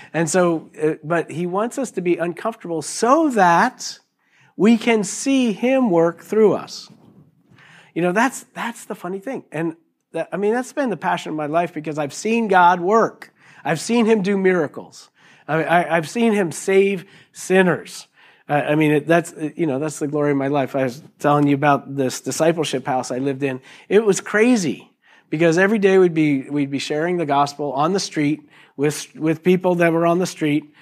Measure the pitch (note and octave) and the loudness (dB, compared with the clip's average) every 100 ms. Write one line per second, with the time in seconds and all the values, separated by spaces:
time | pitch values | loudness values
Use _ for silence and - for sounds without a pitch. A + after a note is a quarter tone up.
0 | - D3+ E3 F#3 F3 D#3+ - - D#3 D#3 | -8 -4 0 2 2 0 -6 -4 -2 -2
1 | D3+ E3+ - C#3 F3 F#3 A#3 C#4 B3+ - | -2 -2 -2 -6 -4 -4 -4 -6 -8 -4
2 | F3+ E3+ E3+ E3 A3 A3+ F3 D#3+ C#3+ - | -2 -2 -4 -6 -8 -8 -8 -8 -6 -2
3 | A3+ D4+ D#4 A3+ F3+ E3+ A#3+ - - - | 2 2 2 2 4 4 2 -2 -14 -16
4 | _ _ _ _ _ - G3+ A#3 A#3 A3 | _ _ _ _ _ 0 2 4 2 0
5 | F#3+ - C#4 C4+ A#3+ F#3 B3 C4+ A#3+ E3+ | -2 -6 -2 0 0 0 0 2 2 2
6 | E3+ E3 - G#3+ G#3 B2 - - - - | 2 -2 -4 2 2 2 -6 -16 -18 -20
7 | _ - _ _ _ _ - - _ E3 | _ -20 _ _ _ _ -20 -20 _ -4
8 | F3+ F#3 B3+ - - - G3+ - - G#3 | 0 2 0 -2 -14 -12 -10 -12 -14 -12
9 | F3 G3 C4 B3 - D3 E3 D#3+ _ _ | -10 -10 -10 -12 -10 -6 -6 -6 _ _
10 | _ D#3+ D#3 F3 G#3 A#3+ B3+ - C4 F3 | _ -10 -6 -2 0 -2 -4 -4 -4 -4
11 | F#3 F3+ F3 D#3 D3 D#3+ F3 D#3 D#3 D3 | -4 -4 -4 -6 -2 -2 -2 -6 -8 -6
12 | D3 - G#3+ A#3 A3 F#3 F3 F3+ F3 A3 | -6 -6 -2 -2 2 6 6 4 2 2
13 | F#3+ - - _ _ - - D#3+ - A#3+ | 2 -2 -20 _ _ -12 -6 -4 0 2
14 | A3 A3 F#3+ G3 F#3+ F3+ C#3+ - F#2 - | 4 2 2 0 2 2 -2 -8 -18 -20
15 | - _ _ _ - D#3 D#3 E3+ - E3 | -20 _ _ _ -4 -2 2 2 2 -2
16 | D#3 A#3+ A#3 G#3 F3 - - G3 G3 F#3+ | -2 0 2 2 -2 -4 0 2 2 0
17 | - - _ - - F#3+ F#3 C#3 - - | -8 -20 _ -14 0 4 4 0 -6 -18
18 | - _ _ _ - D3 - D3+ D3+ D3+ | -20 _ _ _ -4 -2 0 2 2 2
19 | D3 E3+ E3 - D3+ - D#3+ C3 D#3 - | 2 0 0 -8 -8 -4 -2 -2 -4 -6
20 | D3 D3 D3 C#3 C3+ C#3+ B2+ C#3 C3 A#2+ | -6 -2 0 0 0 -2 -2 -2 -4 -6
21 | - _ C#3+ C#3+ C#3+ C#3+ D3 C#3 - C#3 | -16 _ 0 2 2 2 2 0 -2 -4
22 | B2+ - C3+ - E3 E3+ D3 C3+ C3+ B2+ | -4 -4 -6 0 0 0 -2 -4 -4 -4
23 | A#2+ B2+ C#3 C3 C#3 B2+ - - - G3+ | -4 -4 -4 -4 -4 -6 -12 -20 0 2
24 | A3 F#3 - G#3 A#3 A#3+ D#3+ F#2 - _ | 2 0 -2 2 4 2 0 -6 -12 _
25 | _ _ _ D#3 E3+ D#3+ G3 A3 F#3+ F#3+ | _ _ _ 0 2 4 2 2 4 4
26 | F3+ D#3+ D3+ C#3 C3 C#3+ C#3 C3+ - D3+ | 4 2 2 0 -2 -4 -4 -4 -4 -4
27 | E3 F3+ D3 C#3+ C#3 - C#3+ B2+ D#3 G3 | -2 -2 0 0 0 -4 -6 -2 0 0
28 | - D#3+ D3 D3+ - - _ - D3 D3 | -4 -2 -2 -2 -8 -20 _ -4 -2 -2
29 | - - D#3 D#3 F#3 F#3 F3+ F3 E3+ E3 | -10 -4 -2 0 2 2 2 2 2 2
30 | E3+ E3+ F3 - D#3 D3+ D3 _ | 2 2 -2 -2 -2 -2 -4 _